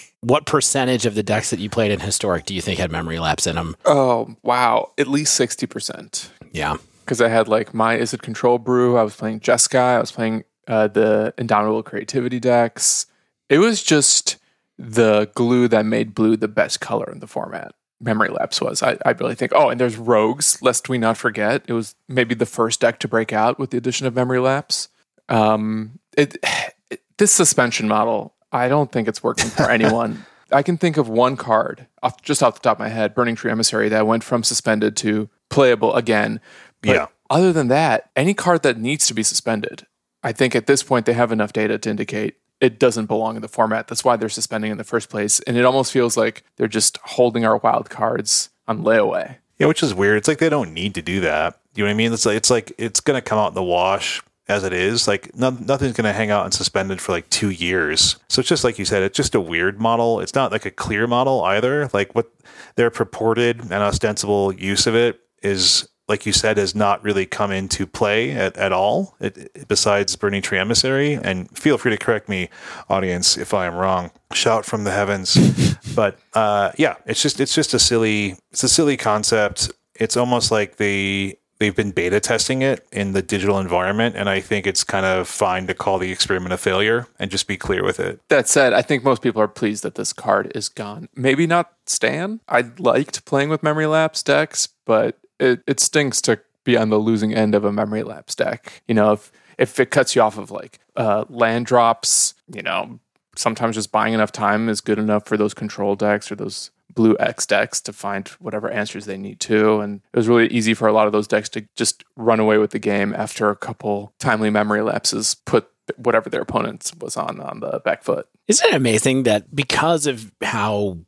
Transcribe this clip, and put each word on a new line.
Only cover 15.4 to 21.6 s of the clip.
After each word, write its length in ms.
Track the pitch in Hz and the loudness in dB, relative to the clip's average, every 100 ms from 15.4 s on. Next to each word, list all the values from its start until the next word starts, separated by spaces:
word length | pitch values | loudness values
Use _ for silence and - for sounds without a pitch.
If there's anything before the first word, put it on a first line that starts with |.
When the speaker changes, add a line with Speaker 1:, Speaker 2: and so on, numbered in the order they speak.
| 120 123 120 | 2 4 4
Speaker 2:
that 160 | 110 | 2
made 300 | 107 113 110 | 2 -2 -2
blue 220 | 107 110 110 | 0 2 2
the 120 | 107 | 0
best 320 | 110 117 - | 0 -2 -2
color 300 | - 113 - | -4 -4 -6
in 80 | - | -12
the 80 | - | -12
format. 480 | - - 95 - - _ - | -10 -10 -10 -14 -18 _ -10
Memory 300 | 117 110 107 | -4 0 0
Lapse 300 | - - - | -2 -4 -2
was, 220 | - - | -4 0
I, 160 | - - | 0 0
I 60 | - | 0
really 240 | - 123 113 | 0 -2 -4
think. 160 | - | 0
Oh, 140 | - 135 | 4 4
and 120 | 120 | 2
there's 160 | 123 110 | 0 0
Rogues, 640 | 117 110 110 135 - - | 2 4 4 2 0 2
lest 260 | 127 120 - | 2 0 -2
we 100 | 127 | 0
not 180 | 113 110 | 0 0
forget. 480 | 123 107 104 135 | -2 0 0 -2